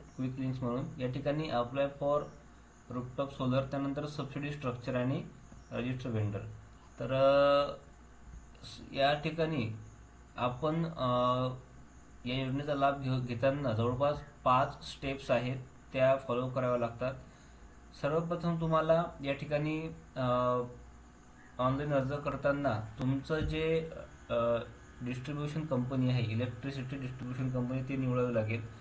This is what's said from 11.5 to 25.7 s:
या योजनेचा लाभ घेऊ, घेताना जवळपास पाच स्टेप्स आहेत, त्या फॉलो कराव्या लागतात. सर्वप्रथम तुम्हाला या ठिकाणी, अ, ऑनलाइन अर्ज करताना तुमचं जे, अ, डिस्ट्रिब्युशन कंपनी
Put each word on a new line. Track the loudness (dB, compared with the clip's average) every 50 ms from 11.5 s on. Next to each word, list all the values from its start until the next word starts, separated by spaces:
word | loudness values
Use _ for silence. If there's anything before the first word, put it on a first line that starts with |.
| -2 -6 -10 -16 -20 -20 -20 -20 -20 -20 -20 -20 -18 -10 -6
या | -4 -2 -2 -2
योजनेचा | -2 -2 -2 -2 -2 0
लाभ | 4 4 4 4 2 0
घेऊ, | 0 0 0
घेताना | 0 -2 -2 2 2 2 2 2 0 0 0
जवळपास | 2 2 2 2 2 2 2 2 0 -4 -10 -14 -2 2
पाच | 4 4 6 4 2 -2 -6 -12 -12 -10
स्टेप्स | -6 -4 -4 -4 -4 0 2
आहेत, | 2 2 2 0 -2 -4 -6 -12 -16 -20 -16 -6 2
त्या | 4 6 6 6
फॉलो | 4 2 0 0 0 0 0
कराव्या | 0 0 2 2 2 2
लागतात. | 0 -2 -2 -4 -4 -4 -4 -6 -12 -16 -20 -20 -20 -20 -20 -20 -20 -20 -20 -20 -20 -20 -8 -4 -2
सर्वप्रथम | 2 2 2 2 0 0 0 0 0 2 2
तुम्हाला | 2 4 4 4 6 6 6 6 4 2 -4 -4 -2
या | -2 -2
ठिकाणी, | -2 -2 -2 0 0 0 0 0 -2 -4 -6 -8 -12 -16 -10 -4
अ, | -2 0 2 2 4 4 4 2 2 0 -2 -8 -14 -18 -18 -20 -20 -20 -20 -20 -20 -20 -20 -20 -20 -20 -12 -4 0
ऑनलाइन | 2 2 2 2 2 2 2
अर्ज | 2 2 2 0
करताना | -2 -2 -4 -4 0 2 2 2 4 2 2 2 0 -2 -6 -6 -2
तुमचं | 0 2 2 2 0 0 0 0
जे, | 2 0 0 2 2 2 2 2 0 -2 -6 -10 -12 -14 -16 -16 -6 -2
अ, | 0 2 4 4 2 2 0 -4 -10 -16 -18 -20 -14 -8 -6
डिस्ट्रिब्युशन | -6 -4 -4 -4 -6 -4 -4 -4 -2 -2 -4 -2
कंपनी | 0